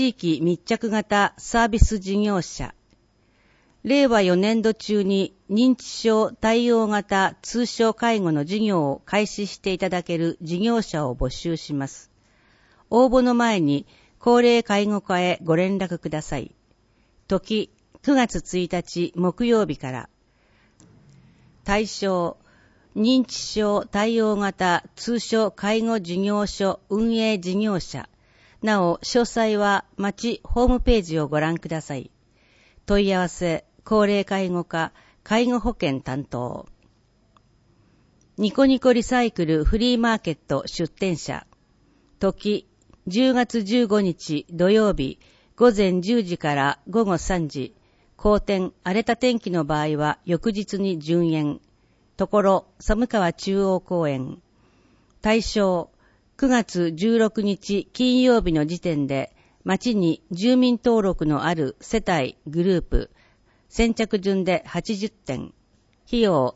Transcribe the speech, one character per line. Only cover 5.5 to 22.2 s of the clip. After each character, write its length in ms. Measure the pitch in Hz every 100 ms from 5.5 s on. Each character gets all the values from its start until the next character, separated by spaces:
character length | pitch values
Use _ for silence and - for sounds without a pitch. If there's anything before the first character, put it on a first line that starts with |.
| 208 254
知 80 | 247
症 480 | - - 226 220 202
対 400 | - 220 233 240
応 160 | 226 214
型 480 | 208 - 196 185 -
通 240 | - 233
所 280 | 240 - 226
介 280 | 214 233 220
護 100 | 175
の 140 | 147
事 160 | 151 208
業 280 | 214 180 143
を 100 | -
開 220 | - 202 208
始 180 | -
し 120 | 202 -
て 160 | 196
い 40 | 180
た 120 | 185
だ 140 | 180
け 140 | 175 165
る 200 | 165 -
事 180 | 160 175
業 220 | 226 233
者 240 | - 156
を 120 | 135 120
募 100 | 127
集 300 | - 170 160
し 160 | -
ま 160 | 143 135
す。 200 | - - _ _ _ _ _ _ _ -
応 200 | 233 254
募 100 | 254
の 140 | 247
前 260 | 240 233 202
に 260 | 147 143 - _ _ _
高 200 | 240 240
齢 240 | 240 233
介 240 | - 202 208
護 140 | 202
課 180 | - 180
へ 180 | 180 -
ご 140 | 170 160
連 200 | 190 196
絡 200 | 185 170
く 120 | 160
だ 120 | 156
さ 160 | - 143
い。 180 | - _ _ _ _ _ _ _ -
時、 440 | 190 - 214 - _ _ -
九 120 | -
月 260 | 262 233 175
一 300 | - 180 175
日 440 | 175 - 170 175
木 300 | 170 180 - 240
曜 180 | 226
日 120 | 165 139
か 140 | 131
ら。 180 | 127 - _ _ _ _ _ _ _ - - _ - _ _ _ _
対 220 | - 208
象、 500 | 208 - 196 180